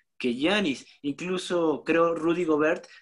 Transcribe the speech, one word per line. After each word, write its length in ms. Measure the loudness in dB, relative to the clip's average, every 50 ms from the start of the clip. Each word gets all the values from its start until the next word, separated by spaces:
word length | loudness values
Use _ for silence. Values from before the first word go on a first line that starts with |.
| _ _ _
que 180 | -6 -4 -4 -2
Giannis. 520 | 0 0 0 2 2 0 0 -2 -4 -8 -18 -16 _ -8
Incluso 840 | -8 -6 -6 -6 -4 -4 -4 -4 -2 -2 0 2 0 0 0 0
creo 300 | 0 2 4 4 2 2
Rudy 300 | 0 0 0 0 0 2
Gobert 420 | 2 2 2 2 2 0 -2 -6 -12 -20 -20